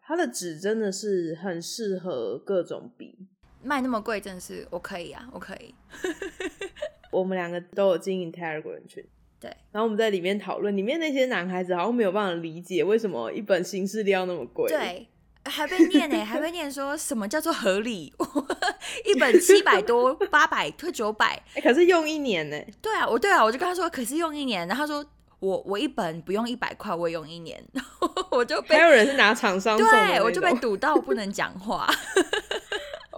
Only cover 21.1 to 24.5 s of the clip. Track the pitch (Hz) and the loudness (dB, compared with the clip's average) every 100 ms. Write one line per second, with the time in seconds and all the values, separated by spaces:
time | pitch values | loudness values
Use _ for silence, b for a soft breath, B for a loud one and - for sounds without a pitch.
21.1 | 214 - 71 - - 294 262 349 349 311 | 0 0 0 -8 0 4 6 6 6 2
22.1 | 311 277 180 151 147 - - 440 415 302 | -2 -2 -2 -2 -8 -10 -10 -4 -2 0
23.1 | 233 403 349 220 254 359 359 339 269 220 | 0 4 6 4 2 -2 -2 -4 -4 -4
24.1 | 294 330 294 269 | -2 -4 -4 -4